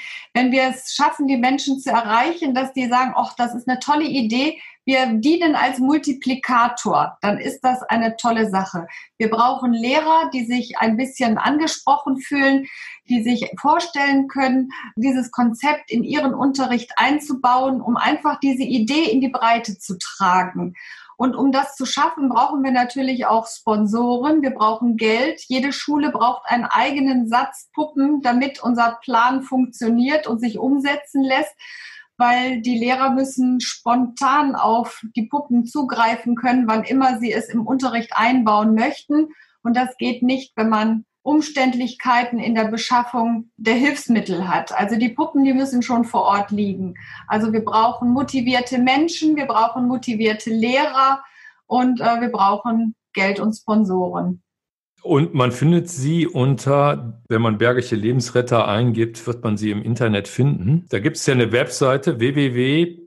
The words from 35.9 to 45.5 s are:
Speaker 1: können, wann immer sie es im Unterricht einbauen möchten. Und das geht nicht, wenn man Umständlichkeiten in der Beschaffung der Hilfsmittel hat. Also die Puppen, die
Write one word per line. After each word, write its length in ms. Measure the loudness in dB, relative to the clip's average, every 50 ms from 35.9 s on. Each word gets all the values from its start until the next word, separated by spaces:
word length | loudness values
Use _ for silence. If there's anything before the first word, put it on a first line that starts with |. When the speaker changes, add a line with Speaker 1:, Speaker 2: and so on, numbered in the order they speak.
| 0 0 0 0 0 -2 -2 -4 -2
Speaker 1:
können, 320 | 0 0 2 2 2 2
wann 160 | 2 0 0 0
immer 360 | 0 2 2 2 2 2 0
sie 120 | -2 -2
es 160 | -2 -4 -4
im 180 | -4 -4 -4 -2
Unterricht 460 | -2 -2 -2 0 -2 -2 -4 -4 -4 -2
einbauen 580 | 0 2 4 4 4 4 4 4 4 4 4 4
möchten. 560 | 2 2 0 -2 -6 -4 0 2 2 2 0 -4 -12 -20 _ _ _
Und 160 | -2 0 0
das 180 | 0 0 -2 -4
geht 260 | -4 -4 -4 -2 0 0
nicht, 300 | 0 0 -2 -4 -6 _
wenn 140 | -2 0 2
man 360 | 2 2 2 2 0 -2 -4 _ _ _ -2
Umständlichkeiten 1120 | 0 2 2 0 0 -2 0 0 0 0 0 -4 -6 -6 -4 -2 0 2 2 0 -2 -4
in 160 | -4 -2 0 0
der 120 | 0 0
Beschaffung 840 | 0 -2 -4 -2 0 0 0 0 0 -2 -2 0 0 -2 -4 -6 -10 _
der 200 | -4 0 0 2
Hilfsmittel 720 | 2 2 2 0 0 0 0 0 0 0 -2 -4 -4 -2 -2
hat. 240 | -2 -2 -2 -2 -2
Also 240 | -2 -2 0 0
die 100 | 0 0
Puppen, 380 | 0 0 -2 -2 0 2 2 4
die 80 | 4